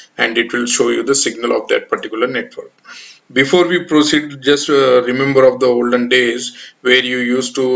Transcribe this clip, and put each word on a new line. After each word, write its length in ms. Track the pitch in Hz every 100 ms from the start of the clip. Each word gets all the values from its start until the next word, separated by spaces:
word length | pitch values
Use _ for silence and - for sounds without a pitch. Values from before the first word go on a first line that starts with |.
| - -
and 200 | 117 113
it 160 | 120
will 120 | 123 120
show 240 | - 120
you 140 | 117
the 120 | 120 135
signal 400 | 123 113 120 117
of 120 | -
that 200 | 117 -
particular 380 | - 107 110 127
network. 440 | 127 - - - _ - - - - _
Before 320 | 123 139 180 170
we 200 | 175 -
proceed, 560 | 151 147 151 147 139
just, 280 | 139 143 -
uh, 340 | 143 131 127
remember 420 | 120 127 139 135 131
of 160 | 123
the 40 | 127
olden 440 | 120 120 120 120
days 640 | 127 120 120 - - - _
where 200 | 127 127
you 180 | 123 127
used 360 | 120 127 123 -
to, 100 | 127